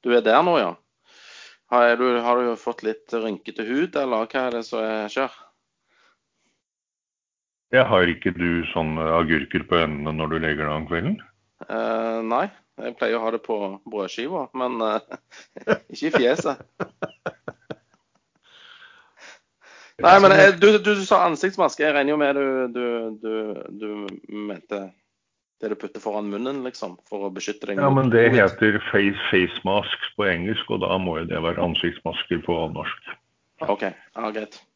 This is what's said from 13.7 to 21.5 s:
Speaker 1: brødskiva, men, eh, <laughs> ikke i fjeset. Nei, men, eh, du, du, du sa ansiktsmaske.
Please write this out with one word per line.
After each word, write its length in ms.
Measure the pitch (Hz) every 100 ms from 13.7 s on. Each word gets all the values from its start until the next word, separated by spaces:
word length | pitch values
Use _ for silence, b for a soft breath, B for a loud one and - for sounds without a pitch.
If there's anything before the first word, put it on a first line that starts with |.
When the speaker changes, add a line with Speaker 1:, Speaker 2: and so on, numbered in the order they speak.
| 98
Speaker 1:
brødskiva, 640 | - 107 95 - 131 180 127
men, 240 | 127 123 120
eh, 1000 | 110 107 - - _ - - - - -
<laughs> 100 | _
ikke 220 | - 156
i 20 | 247
fjeset. 420 | 120 165 156 131 - _ - _ - _ - - - - _ - _ _ _ _ _ _ B B B B B B B B B B _ _ B B B -
Nei, 140 | 165 190
men, 140 | 196
eh, 180 | 190 196 180
du, 140 | 202 214
du, 80 | 202 208
du 60 | 185
sa 160 | 190 180
ansiktsmaske. 560 | 156 185